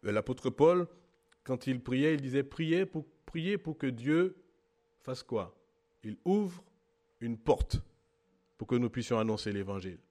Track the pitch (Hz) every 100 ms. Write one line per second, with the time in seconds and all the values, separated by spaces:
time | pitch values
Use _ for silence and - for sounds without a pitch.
0 | - 104 107 127 131 - 156 180 170 -
1 | _ _ _ _ - 127 135 127 - 127
2 | 151 156 135 131 139 - 165 170 185 160
3 | 143 _ - 165 170 202 165 151 135 117
4 | 127 160 185 185 _ _ _ _ _ _
5 | - 127 - 113 87 - _ _ _ _
6 | 107 107 175 202 202 175 _ _ _ _
7 | _ _ 117 117 147 131 - - - _
8 | _ _ _ _ _ _ 110 123 120 123
9 | 113 117 110 107 107 101 98 98 92 85
10 | _